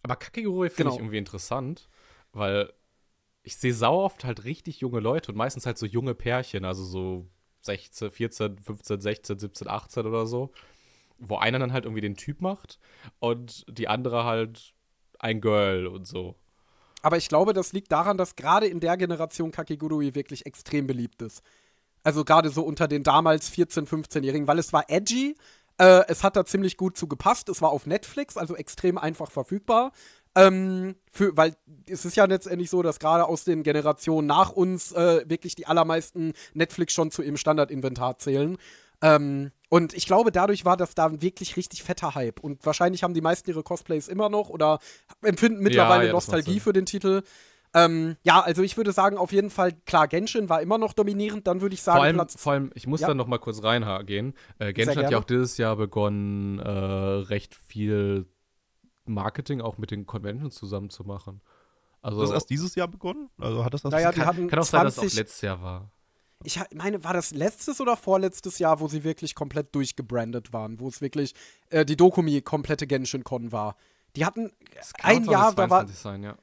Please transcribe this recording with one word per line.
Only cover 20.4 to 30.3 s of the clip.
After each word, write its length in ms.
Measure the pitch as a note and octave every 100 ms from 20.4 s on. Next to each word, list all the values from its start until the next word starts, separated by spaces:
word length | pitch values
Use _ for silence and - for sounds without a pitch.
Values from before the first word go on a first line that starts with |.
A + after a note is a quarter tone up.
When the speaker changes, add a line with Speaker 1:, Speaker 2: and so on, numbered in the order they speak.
Speaker 2:
extrem 440 | - - - D3 C#3
beliebt 340 | B2+ A#2 _
ist. 200 | A2+ - _ _ _ _ _ _
Also 220 | D#3 D3
gerade 260 | D3 D#3+ D#3
so 120 | C#3
unter 260 | D#3 D3 D#3
den 160 | D3
damals 440 | C#3+ C#3+ E3 D#3 -
vierzehn, 380 | - E3+ - D3
fünfzehnjährigen, 640 | E3 D3+ D#3 C3+ D3 C#3+
weil 100 | E3
es 140 | D#3+
war 120 | D#3 -
edgy, 480 | E3 G#3 A#3+ C#4 D4+ _ _ _ -
äh, 240 | F#3 F#3 F#3
es 160 | E3+
hat 100 | G3
da 100 | G3
ziemlich 320 | F3 G3 F#3+ -
gut 200 | F#3 -
zu 100 | D#3+
gepasst, 420 | C#3+ G3 A#3+ -
es 140 | F3+
war 80 | D#3
auf 160 | C#3+ D3
Netflix, 500 | G3 - - C#4+ G#3
also 200 | E3 F3
extrem 420 | - - F#3 F3+
einfach 320 | D#3 D#3+ D3+
verfügbar. 640 | - - G3+ - A3+ C4 _ - _ _